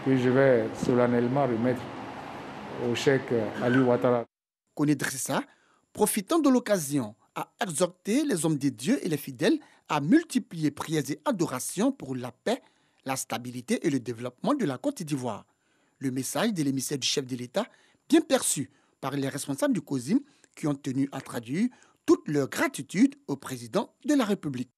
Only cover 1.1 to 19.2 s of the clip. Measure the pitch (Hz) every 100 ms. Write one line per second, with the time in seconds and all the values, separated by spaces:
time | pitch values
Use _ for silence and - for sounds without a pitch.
1.1 | 120 120 139 131 113 123 123 - - -
2.1 | - - - - - - - 120 117 -
3.1 | 135 135 117 104 - 120 127 127 120 127
4.1 | 123 113 _ _ _ _ - 147 139 147
5.1 | 135 - 160 - _ _ _ _ - 208
6.1 | 220 185 339 285 254 233 202 139 143 107
7.1 | 110 _ - - _ 214 147 180 - -
8.1 | 247 302 185 160 151 139 113 135 277 -
9.1 | 147 - 123 180 311 - _ - 151 143
10.1 | 302 330 247 - 165 151 - - 156 127
11.1 | - - 208 160 127 - 175 262 262 131
12.1 | 127 123 _ - 247 _ _ _ _ 135
13.1 | 131 - 117 123 123 123 233 151 135 113
14.1 | 113 123 _ 196 285 175 123 294 285 156
15.1 | 143 123 98 - _ _ _ _ _ 135
16.1 | 131 123 139 214 185 139 135 - 143 -
17.1 | - 127 127 123 190 - _ _ _ _
18.1 | 320 320 262 - 156 123 _ _ _ 135
19.1 | 143